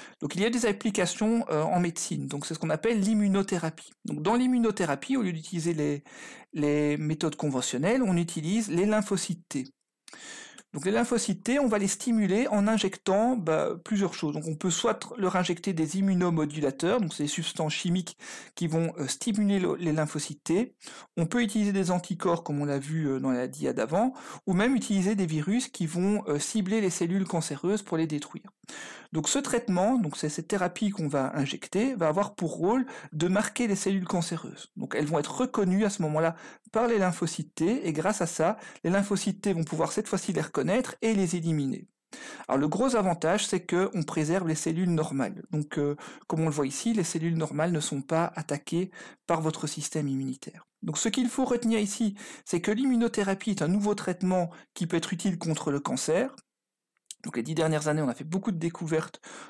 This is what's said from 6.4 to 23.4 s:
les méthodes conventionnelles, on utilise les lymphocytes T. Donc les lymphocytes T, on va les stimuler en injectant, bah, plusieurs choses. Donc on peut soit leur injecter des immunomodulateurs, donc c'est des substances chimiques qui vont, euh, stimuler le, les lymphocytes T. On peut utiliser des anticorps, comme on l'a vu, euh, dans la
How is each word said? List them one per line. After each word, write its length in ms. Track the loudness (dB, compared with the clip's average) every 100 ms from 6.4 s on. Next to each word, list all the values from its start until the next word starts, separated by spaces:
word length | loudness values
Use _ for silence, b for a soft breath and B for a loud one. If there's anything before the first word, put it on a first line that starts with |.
| B
les 440 | 0 2 4 2 2
méthodes 400 | 0 0 -2 -2
conventionnelles, 680 | -2 0 -2 0 2 2
on 140 | 2 2
utilise 520 | 0 -2 0 0 0
les 180 | 2 4
lymphocytes 640 | 2 2 0 -2 -6 -6
T. 160 | -6 -8 -12 _ _ -20 B B B B B B
Donc 120 | -6
les 60 | 0
lymphocytes 520 | 2 2 0 0 -2
T, 160 | 0 2
on 100 | 2
va 100 | 2
les 100 | 0
stimuler 600 | 0 0 2 4 4 2
en 200 | 2 4
injectant, 680 | 4 0 -2 2 4 4
bah, 420 | 2 2 2 2 -2
plusieurs 300 | -2 0 0
choses. 220 | 0 -4
Donc 120 | -2 -4
on 100 | -2
peut 140 | 0
soit 380 | 2 0 0 -4 -2
leur 200 | 0 2
injecter 360 | 0 -2 -2
des 260 | 0 0 2
immunomodulateurs, 1000 | 2 4 4 2 0 0 -2 0 0 2
donc 140 | 0
c'est 80 | -2
des 60 | -4
substances 440 | -2 -4 -2 -2
chimiques 460 | -2 0 0 -2 -10 B B B -4
qui 100 | 0
vont, 260 | 2 0 -2
euh, 100 | -4
stimuler 500 | -4 -2 2 2 4
le, 180 | 2 0
les 160 | 0
lymphocytes 520 | 0 0 -2 -8 -6
T. 300 | 0 2 0 -4 B B B -2
On 80 |
peut 160 | 0 2
utiliser 320 | 2 2 2
des 180 | 2 2
anticorps, 520 | 0 -2 -2 0 0
comme 180 | 0 -2
on 60 | 0
l'a 120 | -2
vu, 300 | -2 -2 0
euh, 120 | 0
dans 100 | 0
la 180 | 0